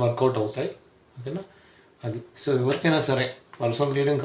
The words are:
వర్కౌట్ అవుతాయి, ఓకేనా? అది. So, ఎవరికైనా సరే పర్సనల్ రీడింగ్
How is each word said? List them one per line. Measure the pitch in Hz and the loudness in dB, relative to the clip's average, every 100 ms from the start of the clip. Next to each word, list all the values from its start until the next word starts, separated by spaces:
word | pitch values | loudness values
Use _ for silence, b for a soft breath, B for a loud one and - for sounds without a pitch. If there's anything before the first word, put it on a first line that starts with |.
| 120 | 0
వర్కౌట్ | 120 131 110 | 2 0 2
అవుతాయి, | 107 - 160 - - _ _ - | -2 -4 -6 -8 -20 _ _ -14
ఓకేనా? | 123 175 190 B B B B _ 117 | -10 -10 -10 B B B B _ -8
అది. | 117 - - | -8 -10 -4
So, | - 127 | 0 2
ఎవరికైనా | 123 143 165 156 143 | 2 0 2 4 4
సరే | 131 131 - - - | 2 0 -6 -16 -4
పర్సనల్ | 120 117 143 139 | 0 2 0 2
రీడింగ్ | 139 143 | 2 2